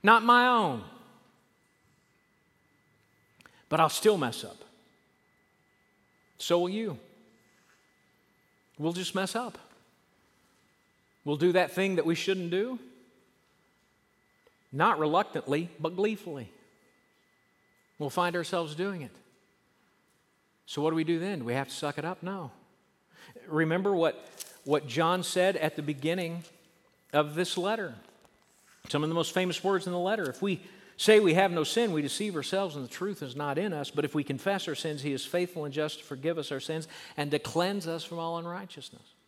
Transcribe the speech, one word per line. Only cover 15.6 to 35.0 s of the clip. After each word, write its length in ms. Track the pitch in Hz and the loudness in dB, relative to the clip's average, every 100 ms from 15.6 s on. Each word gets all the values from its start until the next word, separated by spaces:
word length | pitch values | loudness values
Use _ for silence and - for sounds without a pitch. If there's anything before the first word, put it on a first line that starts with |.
| 170 - | -2 -6
but 160 | 160 180 | -6 -2
gleefully. 540 | 208 208 175 143 104 - _ _ _ _ _ _ _ _ _ _ _ _ _ _ | -2 -2 -10 -12 -12 -18 _ _ _ _ _ _ _ _ _ _ _ _ _ _
We'll 100 | 147 | -4
find 260 | 180 175 175 | 0 0 0
ourselves 380 | 160 175 160 | -2 -4 -4
doing 300 | 151 196 185 | -4 -6 -6
it. 80 | 123 - _ _ _ _ _ _ _ _ _ _ _ _ _ _ - | -12 -16 _ _ _ _ _ _ _ _ _ _ _ _ _ _ -12
So 160 | - | -2
what 80 | 156 | 0
do 60 | 160 | 0
we 80 | |
do 160 | 160 165 | 0 -2
then? 200 | 185 185 | -2 -4
Do 60 | 117 | -2
we 80 | |
have 140 | 127 139 | -2 -4
to 60 | |
suck 260 | - 147 143 | -6 -6 -4
it 60 | 156 | -6
up? 180 | 180 | -6
No. 260 | 180 196 151 - _ _ _ _ _ - - - - | -8 -8 -10 -14 _ _ _ _ _ -20 -20 -20 -4
Remember 480 | 156 160 175 196 185 | 0 2 2 2 4
what, 320 | 165 - - - - - | 2 0 -14 -18 -18 -14
what 240 | 135 147 135 | 0 0 2
John 340 | 120 165 180 | 2 2 2
said 340 | 175 180 185 190 | 0 2 2 4
at 180 | 160 - | -2 -2
the 80 | |
beginning 600 | 151 139 151 185 165 170 165 - _ _ _ _ _ | -6 -2 -2 -2 -4 -8 -12 -20 _ _ _ _ _
of 220 | 147 147 151 | 0 2 -2
this 220 | 175 - | -2 -2
letter. 360 | 185 226 180 110 - - - _ _ _ _ _ - | -2 -2 -6 -12 -20 -20 -20 _ _ _ _ _ -4
Some 140 | 147 | -2
of 60 | 156 | 0
the 60 | 165 | 0
most 180 | 160 | 0
famous 300 | 185 185 160 | 0 0 0
words 220 | 190 190 180 | 0 0 0
in 80 | |
the 60 | 180 | -2
letter. 300 | 180 220 156 | -2 -2 -4
"If 120 | - | -2
we 200 | 202 170 - - - - | -2 -2 -8 -20 -20 0
say 240 | - 214 | 8 8
we 140 | 196 | 10
have 180 | 160 196 | 6 4
no 120 | 170 | 2
sin, 280 | 151 220 233 | 0 2 2
we 100 | 156 | 0
deceive 340 | 143 - 208 165 | -2 -4 -4 -4
ourselves 400 | 131 190 196 143 | -2 -2 -2 -6
and 100 | 123 | -10
the 40 | |
truth 340 | - 190 196 | -6 -6 -6
is 120 | 139 127 | -8 -6
not 220 | 147 139 | -2 -2
in 160 | 202 | -2
us. 160 | 156 139 | -4 -4
But 160 | 151 147 | -2 0
if 100 | 156 | -2
we 80 | |
confess 440 | 139 127 196 196 - | -2 -2 0 -2 -4
our 80 | 143 | -6
sins, 260 | 160 151 | -6 -4